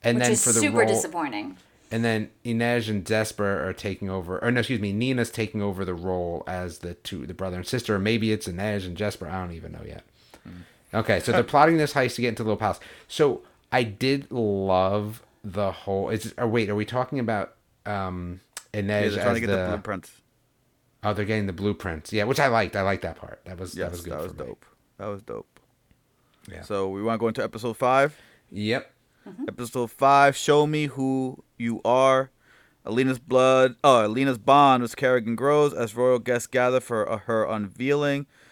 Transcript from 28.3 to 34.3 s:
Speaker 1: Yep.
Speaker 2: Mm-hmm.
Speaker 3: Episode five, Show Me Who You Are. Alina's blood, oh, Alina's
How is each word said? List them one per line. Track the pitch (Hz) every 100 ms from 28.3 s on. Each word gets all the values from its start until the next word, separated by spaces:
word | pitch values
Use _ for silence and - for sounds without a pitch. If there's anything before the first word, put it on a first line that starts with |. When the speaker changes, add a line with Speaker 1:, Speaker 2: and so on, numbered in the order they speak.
| _ _
Speaker 1:
Yep. | 98 107 123 - _ _ _ 202
Speaker 2:
Mm-hmm. | 190 294
Speaker 3:
Episode | 196 120 127 120
five, | - 139 139 139 135
Show | - 147 151
Me | 151 147
Who | 127 135 131 131 - _ -
You | 117 113
Are. | 113 127 135 131 135 _ _ _ _ _ -
Alina's | 113 131 127
blood, | - 127 131 131 131 -
oh, | 139 123 107
Alina's | 113 139